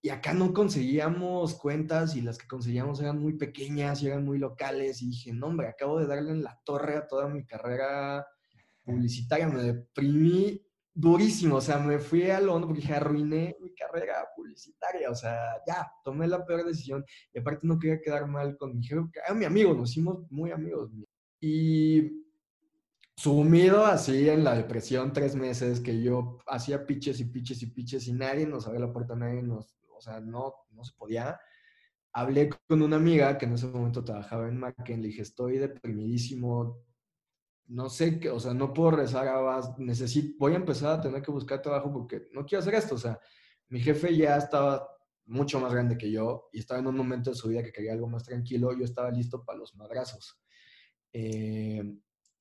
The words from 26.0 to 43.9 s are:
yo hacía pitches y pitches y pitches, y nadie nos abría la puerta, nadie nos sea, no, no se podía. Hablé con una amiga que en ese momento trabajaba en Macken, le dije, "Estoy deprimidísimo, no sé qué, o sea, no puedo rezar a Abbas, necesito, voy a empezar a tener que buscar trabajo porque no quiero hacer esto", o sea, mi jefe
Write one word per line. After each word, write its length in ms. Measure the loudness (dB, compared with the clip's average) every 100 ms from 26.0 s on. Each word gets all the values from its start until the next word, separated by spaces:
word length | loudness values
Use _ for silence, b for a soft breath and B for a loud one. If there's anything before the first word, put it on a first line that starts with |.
yo 380 | 2 0 -2 -10 -8
hacía 380 | -6 -4 -4 -2
pitches 340 | -4 -2 -4
y 40 | -6
pitches 360 | -6 -8 -8
y 40 | -8
pitches, 400 | -8 -6 -6 -4
y 60 |
nadie 320 | -4 -2 0 -2
nos 200 | -4 -6
abría 140 | -4
la 120 | -4
puerta, 220 | -6 -6 -6
nadie 260 | -4 -4
nos 320 | -4 -6 -10 _ _ -20
sea, 160 | -16 -14
no, 320 | -10 -8 -10 -10 _
no 120 | -20 -20
se 80 | _
podía. 420 | -6 -4 -4 -10 b b b b b _ _
Hablé 360 | -4 2 4 2 0 _
con 120 | 4
una 140 | 6 6
amiga 400 | 6 6 6 2
que 80 | -2
en 80 |
ese 140 | -2 -2
momento 360 | -2 -2 -2
trabajaba 440 | -6 -8 -6 -6 -4
en 100 | -4
Macken, 420 | -6 -8 -8 -6
le 60 | -6
dije, 140 | -8
"Estoy 340 | -12 -6 -2 -2
deprimidísimo, 1300 | -2 -6 -8 -6 -2 -2 -2 -4 -2 -2 -2 -8 _ _ _ _ _ _ _ _ _
no 220 | -8 -8
sé 300 | 0 0 2
qué, 100 | -2
o 80 | -4
sea, 140 | -4
no 200 | -2 -2
puedo 180 | 4 4
rezar 360 | 4 2 0 0
a 100 | 0
Abbas, 420 | 0 -2 -6 -8
necesito, 560 | -4 -2 0 0 -2 2
voy 140 | 2
a 40 | 2
empezar 420 | 0 0 0 0
a 20 |
tener 200 | -2 -4
que 80 | -4
buscar 300 | -6 -4 -6
trabajo 300 | -2 -2 -2
porque 340 | -6 -8 -10 -10
no 120 | -12 -4
quiero 160 | -2
hacer 140 | 2 0
esto", 200 | 0 -4
o 40 |
sea, 200 | -4 -6 b b b b _
mi 100 | 0
jefe 340 | 2